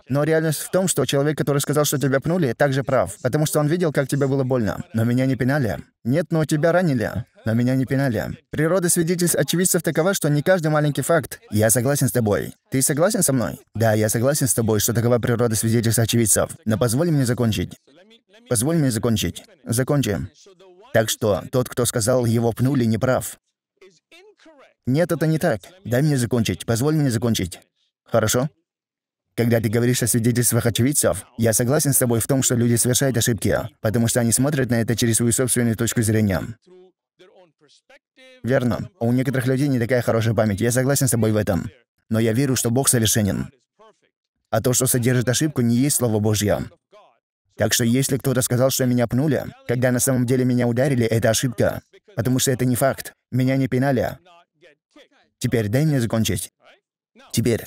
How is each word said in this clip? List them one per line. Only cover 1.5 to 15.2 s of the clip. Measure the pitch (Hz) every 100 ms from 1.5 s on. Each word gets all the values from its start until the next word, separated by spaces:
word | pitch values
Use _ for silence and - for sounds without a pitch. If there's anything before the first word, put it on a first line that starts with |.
| 143
сказал, | - 147 147
что | 143
тебя | 139 131
пнули, | 151 180 135
также | 113 147 135
прав, | 131 127 165 -
потому | 131 151 151
что | 156
он | 147
видел, | 180 170
как | 131 120
тебе | 139 139
было | 135
больно. | 127 131 104 - -
Но | 110
меня | 113 123
не | 131
пинали. | 127 127 147 117 71 - _
Нет, | 113 143 170
но | 165
тебя | 156 156 170
ранили. | 170 185 131 104 - - _ 110
Но |
меня | 110 123
не | 131 127
пинали. | 135 139 107 62 - _
Природа | - 156 185 175
свидетельств | 175 165 180 175 -
очевидцев | 143 165 180 180
такова, | 170 160 170
что | 196 151
не | 147
каждый | 160 185 156
маленький | 151 147 143
факт. | 127 165 117 - -
Я | 104 107
согласен | 127 120 143 127
с |
тобой. | 123 107 95 64 - _
Ты | 131
согласен | 127 147 202 214
со | 170
мной? | 135 80 - _
Да, | 104 113
я | 107 107
согласен | 120 127 151 135
с |
тобой, | - 113 107
что | -
такова | 110 117
природа | 120